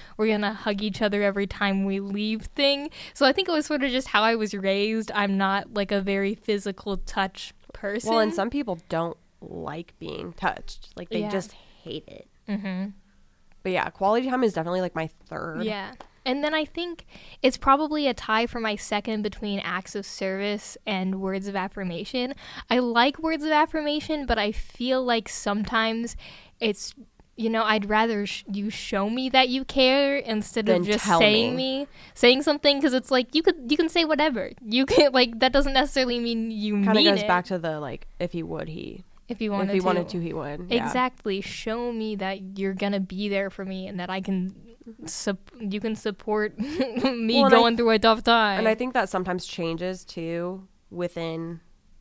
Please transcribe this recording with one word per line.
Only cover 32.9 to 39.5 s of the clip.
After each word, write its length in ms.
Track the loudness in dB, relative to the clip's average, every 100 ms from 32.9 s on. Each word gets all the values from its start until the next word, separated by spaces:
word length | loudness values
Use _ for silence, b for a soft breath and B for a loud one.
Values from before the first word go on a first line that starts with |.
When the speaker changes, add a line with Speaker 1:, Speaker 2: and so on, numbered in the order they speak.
Speaker 1:
it's 160 | 2 2
like, 240 | 2 2
you 80 | 2
could, 300 | 4 2 2
you 60 | 2
can 120 | 2
say 160 | 2 2
whatever. 460 | 4 2 0 -6 -10
You 220 | -2 2 4
can, 260 | 6 6
like, 260 | 6 2 2
that 120 | 2
doesn't 220 | 4 4
necessarily 460 | 4 2 2 0 0
mean 320 | -2 -2 -2
you 240 | -4 0 2
Speaker 2:
Kinda 180 | 6
Speaker 1:
mean 120 | 6 6
Speaker 2:
goes 180 | 4
Speaker 1:
it. 40 | 4
Speaker 2:
back 180 | 2 0
to 120 | -4
the, 220 | -2 -4
like, 280 | -6 -10 -12 -8
if 120 | -6
he 120 | -4
would, 260 | -6 -6 -8
he, 360 | -10 -10 -12 -16 -18 -12
Speaker 1:
If 120 | -6
he 100 |
wanted 200 | -4